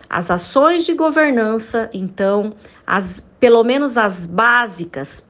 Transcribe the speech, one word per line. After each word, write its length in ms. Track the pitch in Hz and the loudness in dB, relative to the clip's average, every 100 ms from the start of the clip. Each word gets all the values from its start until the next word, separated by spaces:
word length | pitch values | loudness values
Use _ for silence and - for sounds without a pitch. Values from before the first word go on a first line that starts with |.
| - | -8
as 220 | - 175 | -6 -2
ações 540 | 175 - 269 302 349 330 | -4 0 2 4 2 0
de 80 | |
governança, 960 | 339 320 302 302 247 214 220 220 233 220 | 0 0 2 2 2 0 -2 -4 -4 -4
então, 640 | 196 185 190 196 202 208 208 - - - | -6 -10 -2 0 0 -2 -8 -20 -20 -4
as, 340 | 190 185 - - _ | -4 -4 -12 -20 _
pelo 260 | 247 233 226 | 4 6 4
menos 320 | 269 285 240 | 0 0 0
as 280 | 214 180 170 | -2 -4 -8
básicas, 960 | 175 233 240 233 180 170 - 139 - _ | 0 2 2 0 -8 -12 -10 -12 -16 _